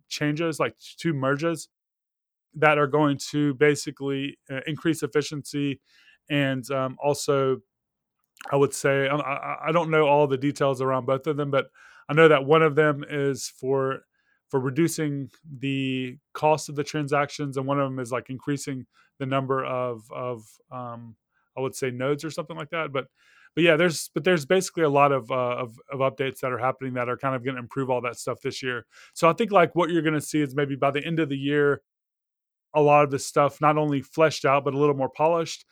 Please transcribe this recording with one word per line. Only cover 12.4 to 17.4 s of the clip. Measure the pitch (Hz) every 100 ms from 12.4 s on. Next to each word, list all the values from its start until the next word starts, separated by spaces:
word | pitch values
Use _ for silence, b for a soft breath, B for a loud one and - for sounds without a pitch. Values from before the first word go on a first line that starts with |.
| 135
one | 160
of | 160 139
them | 151 143 147
is | 147 139 127 -
for, | - 131 135 135 135 _ _ _ _ _
for | 139
reducing | 131 131 165 - 151 143 131 _ 160
the | 131 139 135 131 131 127 131 _
cost | - 151 156 -
of | 143
the |
transactions, | 143 151 143 143 143 -